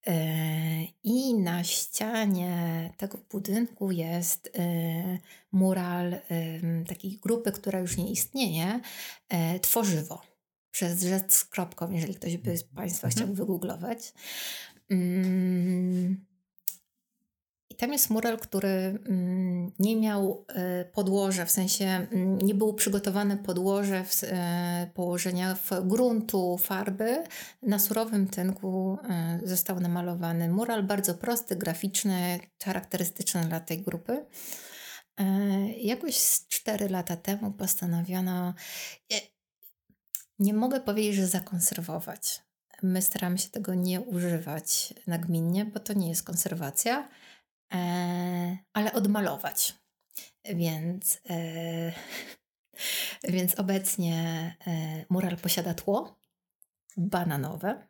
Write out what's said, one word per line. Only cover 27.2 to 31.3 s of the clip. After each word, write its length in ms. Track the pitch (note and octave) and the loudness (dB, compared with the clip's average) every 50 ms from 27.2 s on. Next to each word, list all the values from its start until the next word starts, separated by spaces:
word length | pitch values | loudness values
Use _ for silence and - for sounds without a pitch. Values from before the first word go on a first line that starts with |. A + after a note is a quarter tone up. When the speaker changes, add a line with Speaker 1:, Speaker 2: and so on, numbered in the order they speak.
| E4 D#4+ - - - - - _ | -2 -6 -10 -14 -14 -14 -16 _
Speaker 1:
Na 180 | - A#3+ G3+ G3+ | 0 2 2 4
surowym 480 | G3+ - A3 A3 A3+ A3 A3+ G#3 G3 F#3+ | 2 2 2 0 0 2 2 2 2 2
tynku, 680 | F#3+ - F3+ F#3 F#3+ F#3+ - F#3+ F#3 F#3+ F#3+ F#3+ F#3+ G#3 D4 - | 0 0 0 -2 -2 -2 -4 -2 -2 0 0 0 -2 -2 -2 -2
e, 300 | F#3 E3+ E3 E3 E3+ F3 - | -2 0 0 0 -2 -2 -2
został 360 | F#3 F#3 F3+ - - G3 F3+ | -2 -2 -2 0 -2 -2 0
namalowany 680 | F3+ F3 F3 F3+ F3 F3 F3 E3+ E3+ E3 E3+ E3 E3+ E3+ | 0 0 2 0 0 -2 -2 -2 -2 0 0 2 2 2
mural, 340 | E3+ F#3+ A#3 A#3 A#3 A3 G3 | 2 2 2 2 2 0 2
bardzo 320 | F#3+ G#3 G3 G3 - E3+ | 2 2 2 2 0 -2
prosty, 400 | E3+ - - | -2 0 -2